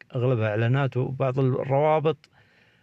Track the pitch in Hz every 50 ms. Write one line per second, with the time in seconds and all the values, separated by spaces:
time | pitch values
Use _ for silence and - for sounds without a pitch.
0 | - - - 127 120 131 131 110 110 107 104 110 117 117 131 139 143 127 - 123
1 | 127 139 135 131 135 127 127 135 135 127 123 - - 135 135 139 151 156 156 160
2 | 143 160 151 - _ _ _ _ _ _ _ _ _ _ _ _